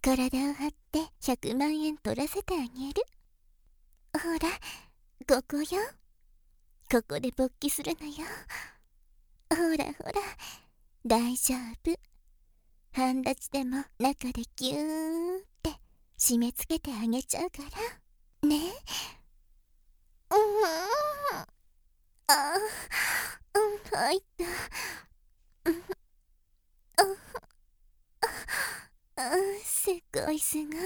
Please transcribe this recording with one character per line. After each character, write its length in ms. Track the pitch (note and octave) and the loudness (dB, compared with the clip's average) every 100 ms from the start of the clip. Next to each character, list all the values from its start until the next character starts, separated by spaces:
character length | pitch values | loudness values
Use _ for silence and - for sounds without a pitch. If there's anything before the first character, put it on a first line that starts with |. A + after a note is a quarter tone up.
体 480 | C4+ C4 B3+ C4 C#4 | 4 4 2 2 0
を 40 | |
張 140 | C#4 D4 | 0 -4
っ 20 | - _ | -4 _
て 140 | D4+ D#4+ - | -2 -2 -4
百 340 | - B3 - B3+ | 0 0 0 0
万 240 | D4 D#4 | 2 2
円 140 | D#4 D4+ | 0 -2
取 180 | A3 - | -2 -2
ら 120 | D4 | -2
せ 140 | G4 | -4
て 140 | - F4+ | -2 -2
あ 20 | |
げ 60 | A#3+ | -2
る。 380 | B3+ C4+ E4+ - - - _ _ _ _ _ - - - | -6 -4 -2 -4 -8 -20 _ _ _ _ _ -20 -20 -8
ほ 260 | D4+ E4+ E4 | -6 -2 0
ら、 100 | E4 - - - - _ _ _ - | 0 -2 -10 -14 -18 _ _ _ 2
こ 140 | A#3+ - | 2 4
こ 80 | D4 | -4
よ。 240 | D4+ F#4 A#4 - _ _ _ - _ _ _ - - | 0 0 -2 -6 _ _ _ -20 _ _ _ -20 0
こ 100 | A#3+ - | 0 0
こ 100 | - | -4
で 120 | B3 | -2
勃 200 | - C4 - | 0 -2 0
起 80 | C#4+ | -4
す 140 | - | -2
る 120 | D4+ D#4+ | -4 -6
の 60 | D4+ | -6
よ。 80 | D4 D#4+ - - - - - _ _ _ - _ _ - | -10 -10 -12 -10 -12 -12 -18 _ _ _ -20 _ _ 0
ほ 60 | D#4+ E4+ D#4+ | 2 4 2
ら 100 | - | 0
ほ 180 | C#4+ | -4
ら、 100 | - G4+ G4 - - - _ _ _ _ | -4 -4 -4 -10 -16 -16 _ _ _ _
大 320 | A#3 A3 A#3+ B3+ | 2 4 4 0
丈 200 | - B3+ A#3+ A#3 | 0 0 -4 -4
夫。 140 | - F4 - - _ - _ _ _ - _ | -2 -2 -6 -20 _ -20 _ _ _ -20 _
半 320 | - C4 C4 | 0 2 2
立 240 | B3+ C4+ - | 0 -2 -2
ち 20 | |
で 160 | C#4 B3+ | -2 -2
も 180 | C4 C#4 - | -4 -6 0
中 340 | C4 C#4 B3 | 0 2 -4
で 120 | A#3+ A#3 - | -4 -6 -2
ギ 180 | B3+ | -2
ュ 20 | C#4+ | 0
ー 640 | D#4 D#4 D#4+ E4 E4+ F#4 | 0 -2 0 0 0 -4
っ 20 | G4 _ | -8 _
て 80 | E4 D4+ - _ _ - | -6 -6 -20 _ _ 0
締 180 | - A#3 | 4 4
め 140 | A#3 | 2
付 260 | - - D#4+ | -2 -2 -2
け 20 | |
て 140 | - | -2
あ 140 | A3+ A3+ | -4 0
げ 160 | A#3+ | 0
ち 120 | - - | -2 -2
ゃ 60 | |
う 60 | F4+ | -2
か 140 | - C#4+ - A#4 - _ _ - _ | -6 -12 -6 -6 -8 _ _ -20 _
ら。 40 | D4 | 4
ね。 240 | D4+ E4+ A#4+ - - - - - - _ - _ _ _ _ _ _ _ | 4 0 -6 -8 -8 -8 -14 -20 -20 _ -20 _ _ _ _ _ _ _
う 60 | G4+ | 6
ん。 40 | G#4+ G#4 F#4+ D#4+ F#4 C5+ D5+ D5 C#5+ F#4 - _ _ _ _ _ _ _ - | 6 4 2 2 0 2 0 -2 -2 -4 -8 _ _ _ _ _ _ _ 4
あ、 260 | D4 C#4+ F4+ G#4+ - - - - - - - - G4+ | 4 6 0 0 -6 -4 -2 0 0 -2 -10 -2 2
う 40 | |
ん、 400 | G#4+ G#4 - - | 2 0 -2 0
入 180 | A#3+ F#4+ | 2 2
っ 40 | _ - | _ -6
た。 1300 | F4 F4 - - - - - - _ _ _ _ E4+ | -4 -4 -6 -8 -8 -10 -16 -20 _ _ _ _ 0
う 20 | |
ん。 80 | E4 F4 F#4 _ _ _ _ _ _ _ _ _ - | 0 -4 -10 _ _ _ _ _ _ _ _ _ 4
あ、 180 | G4 G4 - - - - _ _ - _ _ _ - - - - - - - _ _ - | 4 2 -10 -14 -16 -20 _ _ -20 _ _ _ -4 -4 -6 -4 -4 -6 -16 _ _ -8
あ、 40 | |
あ、 80 | B3+ F4 G4 G4+ | 0 2 2 -2
す 260 | - - - F4 _ | -4 0 0 -2 _
ご 180 | - - | -2 0
い、 60 | D#4 | 0
す 200 | - D4+ | 0 -2
ご 140 | D4+ | -4
い。 40 | D#4 | -4